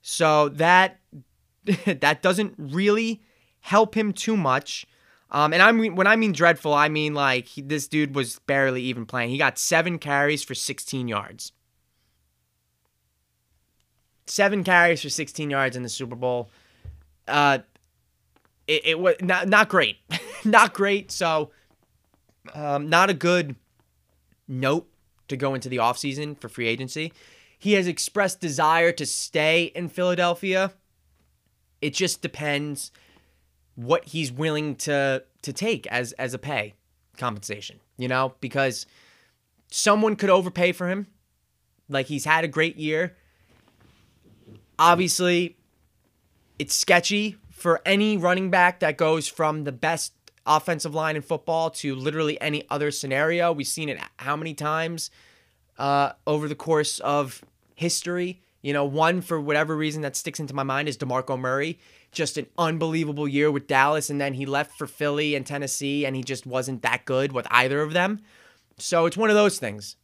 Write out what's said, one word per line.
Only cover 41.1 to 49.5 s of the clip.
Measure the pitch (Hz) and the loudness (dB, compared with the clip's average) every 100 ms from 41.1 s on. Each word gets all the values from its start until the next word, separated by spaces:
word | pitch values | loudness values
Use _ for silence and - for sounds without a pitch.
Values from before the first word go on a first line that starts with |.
| _ _ _ _ _ _ _ _ | _ _ _ _ _ _ _ _
Like, | 139 135 | -4 -4
he's | 147 151 | -4 4
had | 160 | 4
a | 165 | 4
great | 156 160 160 | 0 -2 -2
year. | 151 156 175 _ _ _ _ _ _ _ _ _ _ _ _ _ - - _ - | -4 -2 -4 _ _ _ _ _ _ _ _ _ _ _ _ _ -20 -20 _ 4
Obviously, | 165 175 180 - 180 175 175 _ _ _ _ _ _ _ _ _ _ _ | 6 6 2 0 2 2 -2 _ _ _ _ _ _ _ _ _ _ _
it's | 143 | -4
sketchy | - - 175 170 208 214 208 - | -2 4 4 4 -2 -2 -8 -20
for | - 175 160 170 | -6 0 0 2
any | 202 214 208 | 2 2 2
running | 175 185 190 | 0 0 2
back | 185 180 180 | 4 4 4
that | 160 147 | -2 2
goes | 160 160 143 | 2 2 -2
from | - 156 | -2 -2